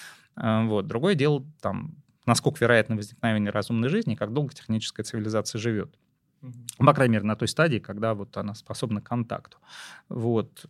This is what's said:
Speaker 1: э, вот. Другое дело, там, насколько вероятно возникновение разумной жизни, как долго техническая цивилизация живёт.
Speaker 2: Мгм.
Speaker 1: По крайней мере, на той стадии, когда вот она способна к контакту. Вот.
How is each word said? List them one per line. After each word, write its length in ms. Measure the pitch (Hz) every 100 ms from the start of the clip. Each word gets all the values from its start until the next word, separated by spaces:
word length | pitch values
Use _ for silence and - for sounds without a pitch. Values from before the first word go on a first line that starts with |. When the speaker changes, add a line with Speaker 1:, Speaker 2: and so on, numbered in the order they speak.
| - - _ -
Speaker 1:
э, 280 | 113 110 113
вот. 220 | 107 101
Другое 260 | 113 175
дело, 300 | 156 143 143 143 -
там, 340 | 104 95 - - _ _ -
насколько 320 | 117 - -
вероятно 320 | 120 117 107 107
возникновение 560 | 104 - 117 107 104
разумной 360 | 107 98 117 120
жизни, 260 | 208 233 107
как 160 | 107
долго 200 | 127 147
техническая 520 | - - 110 - -
цивилизация 560 | 104 113 107 107 104 110
живёт. 340 | 117 107 - - _ _ _ _
Speaker 2:
Мгм. 440 | 127 120 117 - 131
Speaker 1:
По 80 |
крайней 180 | 143 127
мере, 120 | 110 104
на 100 | 107
той 120 | 113
стадии, 300 | - 165 110
когда 340 | - 101 113
вот 200 | 104 101 107
она 160 | 101
способна 480 | 107 - 113 120 104
к 20 | -
контакту. 480 | 120 113 - - - _ - - - _
Вот. 560 | 127 117 113 - - -